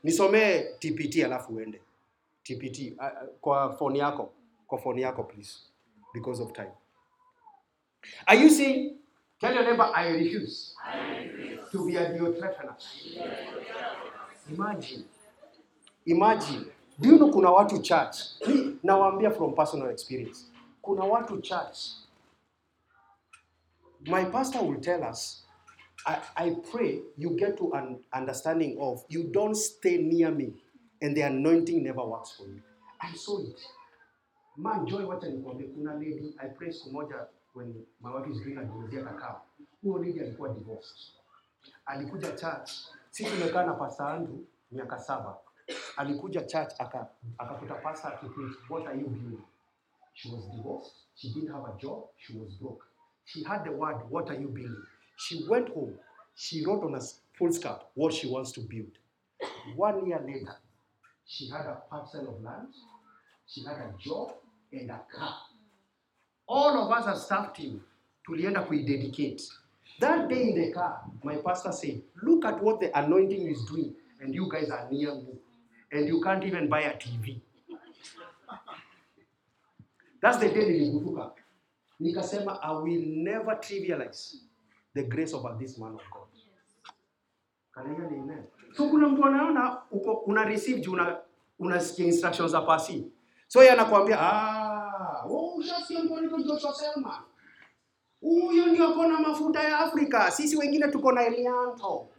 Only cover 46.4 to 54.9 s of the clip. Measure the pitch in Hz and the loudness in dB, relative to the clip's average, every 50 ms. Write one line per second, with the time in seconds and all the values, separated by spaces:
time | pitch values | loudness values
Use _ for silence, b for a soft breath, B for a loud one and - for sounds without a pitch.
46.4 | 135 - - 160 151 - - - 127 - - 123 117 - _ _ - 117 - - | -8 -4 -4 -4 -4 -4 -8 -12 -12 -10 -10 -12 -12 -14 _ _ -18 -18 -16 -14
47.4 | 123 120 139 123 127 120 135 - - 151 160 - - 151 147 - 147 117 - 139 | -14 -14 -12 -14 -12 -12 -14 -10 -10 -10 -10 -10 -12 -12 -12 -12 -14 -16 -14 -12
48.4 | 135 131 - - - - 160 165 156 143 135 135 147 131 113 110 120 117 110 104 | -12 -12 -14 -16 -14 -10 -10 -10 -8 -8 -8 -8 -8 -8 -8 -10 -10 -12 -14 -16
49.4 | - _ _ _ _ _ _ _ _ _ _ _ _ _ _ - - 120 120 117 | -18 _ _ _ _ _ _ _ _ _ _ _ _ _ _ -18 -16 -14 -14 -14
50.4 | 98 98 - 113 107 135 - - - - _ _ _ _ _ - - 120 110 151 | -14 -14 -14 -14 -12 -10 -12 -12 -14 -18 _ _ _ _ _ -14 -12 -10 -8 -8
51.4 | 156 156 147 139 131 117 104 - 131 139 202 226 - - _ _ - - 113 110 | -8 -8 -10 -12 -12 -14 -14 -12 -12 -12 -12 -12 -14 -18 _ _ -20 -16 -16 -14
52.4 | 110 98 95 95 131 131 - - - _ _ _ _ _ _ _ _ - - 160 | -14 -16 -16 -14 -14 -14 -14 -16 -20 _ _ _ _ _ _ _ _ -18 -14 -14
53.4 | 151 - 202 202 156 165 - 139 156 151 147 - - - - 170 - - 147 135 | -8 -8 -8 -8 -6 -8 -6 -6 -6 -6 -6 -8 -10 -8 -8 -8 -6 -6 -8 -8
54.4 | 143 135 120 - 123 120 - - - - | -8 -10 -10 -10 -10 -12 -12 -14 -16 -20